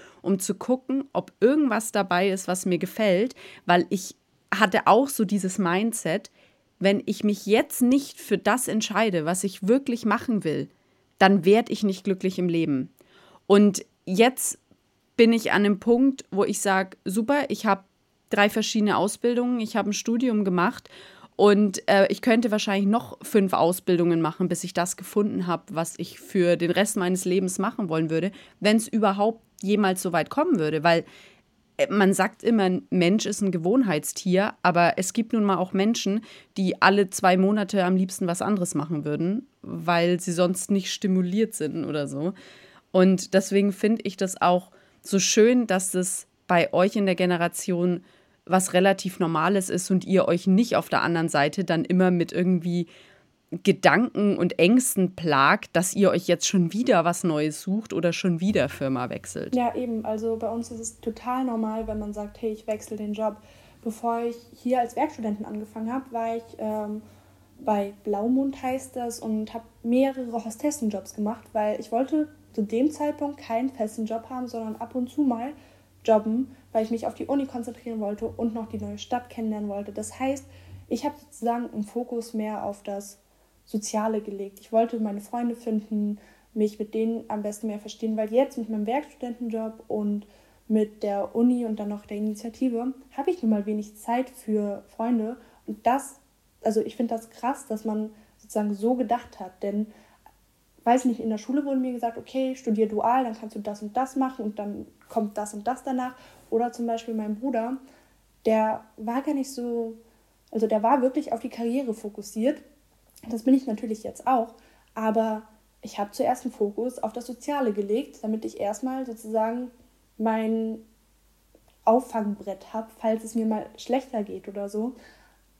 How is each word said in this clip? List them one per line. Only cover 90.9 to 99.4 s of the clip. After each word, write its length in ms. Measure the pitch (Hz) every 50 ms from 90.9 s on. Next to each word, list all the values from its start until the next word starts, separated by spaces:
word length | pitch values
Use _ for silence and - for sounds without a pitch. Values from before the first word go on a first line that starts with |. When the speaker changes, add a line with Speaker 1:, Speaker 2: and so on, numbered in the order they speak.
| 208 - -
Speaker 2:
der 320 | 208 202 202 196 - -
Uni 300 | 233 240 247 247 240 240
und 140 | 220 214 214
dann 100 | 208 202
noch 160 | 208 208 -
der 120 | - 214
Initiative 760 | 208 214 214 208 208 220 233 220 - 262 262 233 226 247 262 269 - - - -
hab 120 | - -
ich 160 | 381 349 - -
nun 80 | 220
mal 140 | 214 202 196
wenig 320 | 214 214 214 208 - -
Zeit 320 | - - 233 233 254 262 254
für 540 | - - - 220 214 208 208 202 202 - -
Freunde. 500 | _ _ - 226 240 247 226 214 220 254 - - - _ _ -
Und 180 | - 214 - -
das, 340 | 226 254 277 269 - - _ _ _ _ _ _ _ _ _ -
also 180 | 226 208 220
ich 140 | - - -
find 160 | - 240 226
das 180 | 233 220 220 -
krass, 380 | - - - 247 277 - -
dass 180 | - 214 214 -
man 260 | 220 214 214 214 214 - - - _ _
sozusagen 360 | _ _ - - 214 208 208 208
so 220 | 190 208 233 254
gedacht 440 | 247 247 208 233 240 - - -
hat. 220 | -